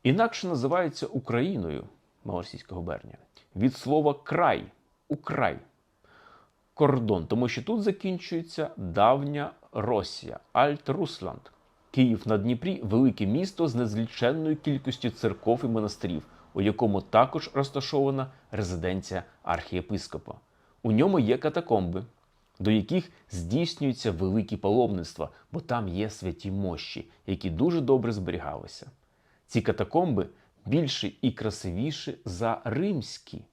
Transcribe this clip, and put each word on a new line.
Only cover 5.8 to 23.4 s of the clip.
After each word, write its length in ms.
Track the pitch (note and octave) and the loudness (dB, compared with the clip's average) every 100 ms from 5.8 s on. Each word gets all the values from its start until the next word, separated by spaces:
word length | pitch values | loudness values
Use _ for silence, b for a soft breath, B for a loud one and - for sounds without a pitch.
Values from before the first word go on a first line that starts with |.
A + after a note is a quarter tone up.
| _ _ b b b b b _ _ | _ _ b b b b b _ _
кордон, 520 | - C#3+ C3 A2 F#2+ D#2 | 2 4 4 2 0 2
тому 220 | A2+ B2 | 0 0
що 140 | - | -2
тут 200 | C3+ A3+ | -2 0
закінчується 880 | G3+ G3 G3 F3+ - E3 E3+ - D3+ - | 0 0 -4 -4 -4 -6 -6 -6 -6 -4
давня 760 | F#2 E2+ G#2+ C#3 C#3+ D3 C#3+ - - | -4 4 6 6 2 -4 -6 -10 -8
Росія, 680 | G#2+ G#2 A2 F#2+ - - - _ | -4 0 0 0 -10 -12 -14 _
Альт-Русланд. 1000 | - C#3+ D3 - C3 - - F#2 - - _ _ _ _ | 4 4 2 -4 -2 -4 -6 -10 -10 -18 _ _ _ _
Київ 320 | - B2+ G#2+ G#2+ | 4 4 4 2
на 100 | G#2+ | 2
Дніпрі — 420 | A2 B2+ F3 - | 2 0 -2 -4
велике 420 | G#2+ A2+ C3 - G2 | 2 4 4 4 0
місто 420 | B2+ F#3 - E3 | 0 -2 0 0
з 60 | |
незліченною 800 | A#2+ A#2 G#2+ A2+ - A#2+ D#3+ D#3 D3+ | 2 0 0 -4 0 0 2 0 0
кількістю 540 | D3+ C3+ C3+ B2+ A#2+ | 0 -2 -2 -2 -4
церков 500 | - A2 F#2+ - A#2+ | -2 -2 0 0 2
і 20 | B2 | 2
монастирів, 560 | A2+ G#2 - F#2 D#2+ - B B | 0 -2 -4 -4 -6 -8 B B
у 60 | - | 0
якому 400 | G2+ G#2 A#2 G2 | 0 2 2 2
також 500 | - A2 C3 D#3 - | 4 4 4 0 -4
розташована 720 | C3+ C#3 C#3 - D3 C#3 C3+ C3 B B | -2 -2 -4 -2 0 2 0 -6 B B
резиденція 760 | - F#2 F2 F2+ F#2+ - F#2 - b | -4 -2 -2 -2 -2 -4 -8 -8 b
архієпископа. 920 | - E2+ - F2+ - G#2 - D#2 - - b b b b | -4 -4 -2 -6 -4 -6 -6 -12 -12 -18 b b b b
У 100 | A2+ | 2
ньому 260 | G#2+ F3 F#3 | 4 6 4
є 200 | A2 B2+ | 4 2
катакомби, 680 | D3+ E3+ - A2 F2 F#2 A2+ _ _ _ _ _ | 2 -2 2 2 2 -4 -8 _ _ _ _ _
до 120 | G2 | 4
яких 400 | G#2+ G2 F#3 - b b | 4 4 -2 -2 b b
здійснюються 800 | F2+ | -10